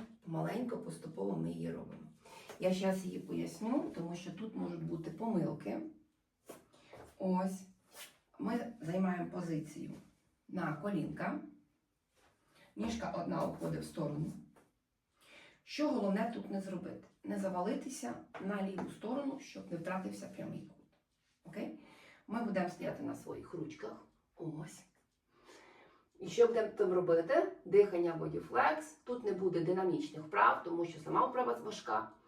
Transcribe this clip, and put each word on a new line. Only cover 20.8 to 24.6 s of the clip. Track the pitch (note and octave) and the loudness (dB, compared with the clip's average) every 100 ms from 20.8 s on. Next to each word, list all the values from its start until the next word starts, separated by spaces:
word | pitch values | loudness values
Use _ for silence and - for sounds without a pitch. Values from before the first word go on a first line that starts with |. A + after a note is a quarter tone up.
| - _ _ _ _ _ | -20 _ _ _ _ _
Окей? | - F3+ - - - - - - - | -14 -6 -6 -6 -16 -20 -20 -20 -6
Ми | A3 | -4
будемо | A3+ F#3 F3+ | 0 2 0
стояти | - - - | -2 -6 -4
на | - | -6
своїх | - - - - | -6 -8 -10 -8
ручках. | - - - - - - _ _ - | -6 -6 -6 -10 -10 -18 _ _ -10
Ось. | E3 D3 | -8 -6